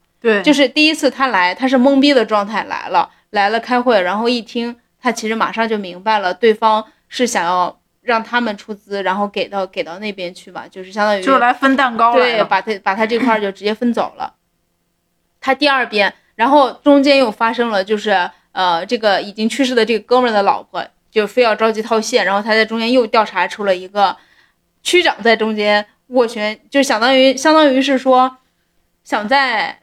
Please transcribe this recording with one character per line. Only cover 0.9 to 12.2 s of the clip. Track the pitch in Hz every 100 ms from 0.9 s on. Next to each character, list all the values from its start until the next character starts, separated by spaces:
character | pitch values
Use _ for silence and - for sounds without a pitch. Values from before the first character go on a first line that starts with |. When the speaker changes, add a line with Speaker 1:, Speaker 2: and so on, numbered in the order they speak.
Speaker 2:
次 | 311 285
他 | - 262
来， | 208 180
他 | 180 262
是 | 262
懵 | 247 277
逼 | 285
的 | 269
状 | 220 214 202
态 | 214 -
来 | - -
了， | 175 - _ _
来 | 208 202
了 | 220
开 | 220 247
会， | 247 220
然 | 180 202
后 | 233
一 | 247
听， | 233 240 233 233 _ _
他 | 254
其 | 226 220
实 |
马 | 226 175
上 | 190 226
就 | 214
明 | 190 175
白 | 196 214
了， | 190
对 | 180 233
方 | 214 220 214 220 _ _
是 | - 240
想 | 208
要 | 170 180 175 - _ _
让 | - 226
他 | 214 240
们 | 233 202
出 | -
资， | 208 - 202
然 | 185 190
后 | 202
给 | 196 143
到， | 196 185
给 | 196
到 | 160 170
那 | 214
边 | 202 175
去 | 180 -
嘛， | 175 120
就 | 190
是 | 185
相 | 202
当 | 208 202
于 |
Speaker 1:
就 | 185
是 | 269
来 | 240
分 | 247 269
蛋 | 269 262 226
糕 | 233
来 | 240